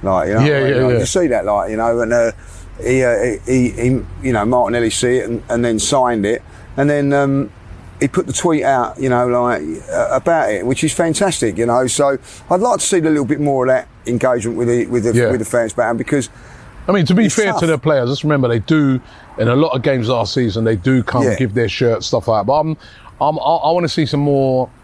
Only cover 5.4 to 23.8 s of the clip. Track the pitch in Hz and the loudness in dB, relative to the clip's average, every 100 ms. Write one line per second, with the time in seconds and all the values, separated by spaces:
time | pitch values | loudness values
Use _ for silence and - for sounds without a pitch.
5.4 | - 117 120 110 - 143 127 117 101 120 | -4 -2 0 0 0 0 2 0 -2 -2
6.4 | - - - - 143 147 143 143 139 139 | -6 -20 -14 -2 0 2 2 2 2 0
7.4 | 127 - - - - - 139 - - - | -4 -10 -20 -20 -20 -4 -2 -2 -2 -2
8.4 | 175 156 135 135 120 - 135 123 123 120 | 0 2 2 0 0 -2 0 2 2 2
9.4 | 120 113 78 80 - 85 120 131 - 165 | 0 -2 -4 -10 -6 -2 0 0 2 0
10.4 | 117 104 110 135 160 - 165 156 196 160 | 0 -2 -2 -2 -2 0 -2 0 0 0
11.4 | 117 90 117 120 131 - 143 139 - - | -2 0 0 2 0 0 0 0 -6 -20
12.4 | - 151 233 202 - 190 160 151 127 143 | -2 0 2 0 0 0 2 0 0 -2
13.4 | 147 135 127 131 - - - 120 131 123 | 0 0 2 0 -2 -14 -4 0 2 0
14.4 | 107 117 120 120 113 123 110 117 117 120 | -2 -2 0 0 0 0 2 2 2 0
15.4 | 110 120 113 - 113 117 - 147 123 - | 0 -2 -2 -2 -2 -2 -2 -2 -2 -10
16.4 | - - - - - 196 156 175 220 - | -20 -20 -20 -14 -2 0 2 4 2 2
17.4 | 208 - 165 151 156 147 120 143 147 147 | 0 0 0 0 2 0 0 -2 0 2
18.4 | 127 117 101 160 139 131 - - - - | 2 0 2 2 2 0 -4 -20 -18 -2
19.4 | 113 127 160 127 135 135 113 123 110 - | 0 2 2 0 0 0 0 0 -2 0
20.4 | 123 104 113 113 87 131 110 131 135 101 | -2 0 0 0 2 0 0 0 0 0
21.4 | 127 107 113 - 120 113 - 127 - 107 | -2 0 -2 0 0 0 -2 -4 0 0
22.4 | 101 143 156 156 - - - - 139 156 | 2 0 0 -6 -10 -20 -20 -4 -4 -2
23.4 | 135 165 147 175 | 0 0 0 0